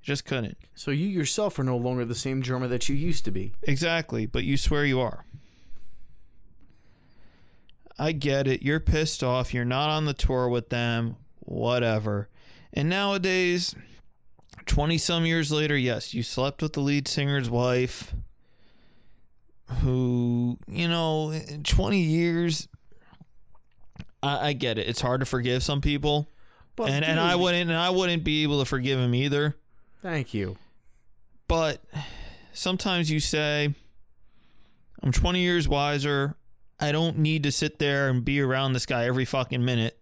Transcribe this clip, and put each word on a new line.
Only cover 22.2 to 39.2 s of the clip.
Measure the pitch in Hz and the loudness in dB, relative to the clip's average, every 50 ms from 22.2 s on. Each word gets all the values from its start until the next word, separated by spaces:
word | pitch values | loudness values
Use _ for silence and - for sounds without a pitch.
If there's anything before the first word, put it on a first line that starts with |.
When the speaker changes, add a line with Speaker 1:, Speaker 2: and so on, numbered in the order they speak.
| 170 170 165 170 170 170 160 - - - - - - - - - - - - - - - - - - - - - - - _ - - - - - - - - _ | 2 2 2 2 0 0 0 -2 -4 -10 -16 -20 -20 -20 -20 -20 -20 -20 -20 -20 -20 -20 -20 -20 -20 -20 -20 -20 -20 -20 _ -20 -20 -20 -18 -18 -18 -18 -14 _
Speaker 1:
I, | - 139 143 117 117 147 | -4 -2 -2 0 0 -2
I | 147 | -2
get | 123 131 123 110 | 0 -2 -2 -2
it. | 107 98 | -2 -2
It's | - 120 - | -2 -2 -2
hard | - 123 127 131 | 0 0 0 0
to | 135 | 0
forgive | - - 127 120 123 123 127 127 | -2 -2 -2 0 0 0 0 0
some | - 143 139 | 0 -2 0
people. | 139 147 147 143 143 151 147 147 147 - - - - - - _ - - - | 0 0 0 0 0 0 0 0 -2 -4 -10 -20 -20 -20 -20 _ -20 -16 -6
Speaker 2:
But | - 226 175 | -4 -2 0
Speaker 1:
And, | 139 143 165 | 0 0 0
and | 160 160 160 | 2 2 2
I | 165 170 | 2 2
Speaker 2:
dude | 180 180 | 2 4
Speaker 1:
wouldn't, | 180 180 175 175 180 165 | 2 2 2 2 0 0
and | 165 165 | 0 0
I | 170 180 | 0 2
wouldn't | 185 185 190 175 170 170 160 | 2 2 2 2 0 0 0
be | 165 151 151 151 | 0 0 0 2
able | 147 147 143 | 2 2 0
to | 131 | 0
forgive | - - 131 123 131 135 131 | 0 -2 -2 0 0 0 2
him | 127 123 120 | 2 2 2
either. | 123 135 143 139 143 147 151 147 - _ - - - - - - - | 2 2 2 2 2 0 0 -2 -4 _ -20 -20 -20 -20 -20 -20 -12
Speaker 2:
Thank | - 185 165 151 127 - - | -8 -4 -4 -4 -4 -4 -4
you. | 107 98 95 90 - - - - - _ - - - _ - - - - - - - _ | -4 -4 -4 -6 -10 -16 -20 -20 -20 _ -20 -20 -20 _ -20 -20 -20 -20 -20 -20 -20 _
Speaker 1:
But | - 165 165 160 156 - - - - - 151 143 - - - - - - - - - - | -2 0 0 0 0 -2 -6 -12 -12 -12 -12 -10 -10 -14 -14 -14 -16 -16 -20 -20 -18 -12
sometimes | - - 185 185 185 - 202 185 175 170 151 | -6 -4 -2 -2 -2 0 0 0 0 2 2
you | 156 156 | 0 0
say, | - - - 151 151 147 147 147 147 147 143 - - - - - - - - - - - - - - - - - - _ - _ - - - - | 0 0 0 0 0 2 2 2 0 0 -2 -4 -10 -20 -20 -20 -20 -20 -20 -20 -20 -20 -20 -20 -20 -20 -20 -20 -20 _ -20 _ -20 -20 -16 -2
"I'm | - 139 123 | 0 2 2
twenty | - - 175 180 180 | 4 2 2 2 2
years | 180 175 175 175 151 | 2 2 2 2 2
wiser. | 135 147 143 143 147 147 143 139 147 143 139 139 143 - - _ - - - - - _ | 2 2 2 2 2 0 0 0 0 0 0 0 -2 -4 -8 _ -20 -20 -20 -20 -20 _
I | - 151 147 | -4 -2 0
don't | 147 156 165 165 - 151 | 2 2 2 0 2 2
need | 151 156 156 160 143 | 2 2 2 2 0
to | 143 135 | 0 0
sit | - 156 156 - - | 0 -2 -2 -2 0
there | 151 143 143 139 139 135 | 0 2 2 2 2 2
and | 127 127 117 | 2 0 0
be | 143 139 143 | 0 0 2
around | 139 127 131 131 135 135 131 | 2 2 2 0 0 0 0
this | 123 - | -2 -2
guy | - 135 120 117 | -2 -2 0 0
every | 123 123 131 | 0 0 0